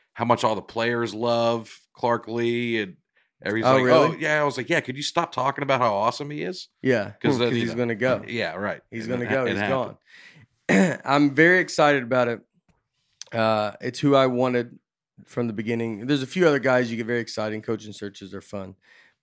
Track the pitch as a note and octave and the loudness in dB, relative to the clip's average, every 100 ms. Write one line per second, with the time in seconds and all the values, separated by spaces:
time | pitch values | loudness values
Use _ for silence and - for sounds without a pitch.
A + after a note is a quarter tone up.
0 | _ - A#2 A#2 A#2 G#2 - A2+ A#2 A#2+ | _ -4 0 2 0 -2 -6 -4 -2 -2
1 | A#2 G#2 A#2 A#2 A#2 A#2 G#2+ - _ _ | -4 -2 0 0 0 -2 -6 -20 _ _
2 | A#2+ A#2 - A#2 A#2 A#2+ A#2+ A2+ G2 F2 | -2 -2 -2 -2 0 0 -2 -2 -4 -10
3 | _ _ _ _ - A2 A#2+ C3 B2+ B2+ | _ _ _ _ -2 2 4 6 6 6
4 | - D#3 D#3 D3+ D3 C3 B2 E3 - C3 | 4 0 -2 0 0 -2 -2 -2 -2 -6
5 | C#3+ - E3 - C3 C#3 C#3 C3+ A#2+ G2+ | -4 -2 -2 -2 -4 -2 0 2 2 2
6 | A2 - C#3+ D3 F3 F#3 - _ B2+ A#2+ | 0 -2 -6 -8 -8 -8 -14 _ 0 0
7 | G#2 G#2 - C3 A#2+ A#2+ A#2 A#2 A#2+ G#2+ | -2 -4 0 0 0 0 -2 -2 -2 -2
8 | B2+ A2+ - A#2 F2+ F2 G2+ - _ A2+ | 0 -2 -4 -6 -4 -4 -6 -8 _ -10
9 | A2 B2 A#2+ C3+ B2 G2 G2+ C3 A2+ - | -6 -4 -2 -2 0 -2 0 -2 -4 -10
10 | _ - - - _ _ - F#3+ F#3+ C3 | _ -20 -20 -20 _ _ 0 2 2 0
11 | - C#3+ D3 C3+ E3 F#3 F#3 - D3+ C#3+ | 0 4 4 6 6 6 2 2 2 2
12 | A#2+ B2+ A#2+ A2+ - _ _ _ _ _ | 0 0 0 -2 -10 _ _ _ _ _
13 | _ - - A#2 A2 A2 G#2 - B2+ A#2 | _ -20 -8 -2 0 0 -2 -6 -10 -2
14 | D3 C#3 C3 B2 B2+ B2 A#2+ - _ _ | 4 4 4 2 0 0 -4 -10 _ _
15 | _ _ - - A#2 G#2 A2 A#2 A2+ G#2 | _ _ -12 -6 -4 -4 -4 -4 -4 -6
16 | B2 C#3+ C3 F#3 E3+ C#3+ B2+ B2+ A#2+ A2+ | -2 -2 -2 2 4 4 2 2 2 -4
17 | A2+ A#2+ A2+ - G#2+ G#2+ G#2+ A2 G#2+ G2+ | -4 -4 -4 -6 -6 -6 -6 -6 -8 -12
18 | G2+ G2 G2 G2 - G2+ F#2+ G2 _ _ | -12 -12 -16 -16 -12 -12 -12 -16 _ _
19 | _ _ | _ _